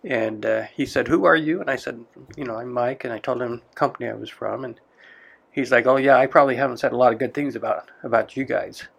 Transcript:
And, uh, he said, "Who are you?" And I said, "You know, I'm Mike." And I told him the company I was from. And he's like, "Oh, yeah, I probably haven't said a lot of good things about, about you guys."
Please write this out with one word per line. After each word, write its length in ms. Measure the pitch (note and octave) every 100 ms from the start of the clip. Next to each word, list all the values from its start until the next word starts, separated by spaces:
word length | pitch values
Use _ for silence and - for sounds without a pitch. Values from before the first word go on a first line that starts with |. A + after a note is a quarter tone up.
And, 420 | G3 B2 A2 G#2+ G#2+
uh, 180 | A2
he 220 | G#2+ - C3+
said, 220 | - A#2
"Who 180 | D#3+ E3+
are 100 | D#3+
you?" 240 | D3+ F3+
And 80 | F3+
I 60 | C3
said, 280 | - A#2+ A#2 - C3 -
"You 60 | B2+
know, 120 | A2+
I'm 140 | B2
Mike." 320 | B2 A#2+ C3
And 100 | B2
I 60 | A2
told 220 | - B2
him 160 | B2 A#2+
the 180 | _ -
company 320 | C3+ - A#2+
I 40 |
was 160 | A2 A2
from. 340 | - G#2+ A2+
And 160 | C3 - _ _ - - - _ _
he's 200 | - A#2
like, 160 | B2 B2+
"Oh, 80 | C3+
yeah, 200 | C3+ C3
I 100 | C#3
probably 280 | D#3+ C#3 B2
haven't 220 | C#3 C#3
said 140 | C3
a 60 | A#2+
lot 160 | B2+
of 60 | A2+
good 140 | B2
things 220 | C#3+ C#3+ A#2
about, 340 | A2+ E2 - -
about 340 | - A2+ G#2+ -
you 80 | C3
guys." 420 | A2 F#2+ - -